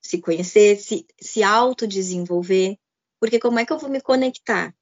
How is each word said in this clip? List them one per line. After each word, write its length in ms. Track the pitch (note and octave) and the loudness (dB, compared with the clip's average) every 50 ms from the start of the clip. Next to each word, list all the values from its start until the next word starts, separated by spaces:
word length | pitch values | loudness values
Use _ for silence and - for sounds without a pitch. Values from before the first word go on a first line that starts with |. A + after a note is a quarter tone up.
| _ | _
Se 160 | - - F3 | -8 -8 -8
conhecer, 600 | - - E3 E3 F3+ F3+ - G#3+ G#3 G#3 G#3 G3+ | -4 -4 -4 -4 -4 2 6 6 8 8 6 2
se, 280 | - - A3 E3+ - _ _ _ | 0 -8 -8 -8 -8 _ _ _
se 220 | - - - A3 G#3 | -20 -10 -2 0 2
autodesenvolver, 1400 | G3 G#3 A3+ A#3+ B3+ B3+ - A#3 G#3+ F#3+ G3 F#3+ F#3 F3+ F3+ F3 F3 F3+ F3 F3 F3+ F#3+ F#3+ F#3+ F#3+ G3+ _ _ _ _ _ _ _ _ _ | 2 4 4 2 2 0 -2 -6 -6 -4 -4 -4 -4 -4 -6 -4 -2 -4 -4 0 0 0 2 2 0 -2 _ _ _ _ _ _ _ _ _
porque 180 | - A3+ A#3 A#3 | -2 0 0 0
como 200 | - A#3+ A#3+ A#3 | 0 0 0 0
é 80 | A#3 | -2
que 60 | A#3+ D#4+ | -2 -4
eu 60 | D#4 | -6
vou 120 | D#4 C#4 | -6 -6
me 100 | C#4 C4 | -6 -6
conectar 760 | - - C4 C4 C4 B3+ B3+ - _ - A3 F3+ E3+ E3 - _ | 0 0 0 2 2 -2 -4 -8 _ -4 -4 -4 -4 -6 -10 _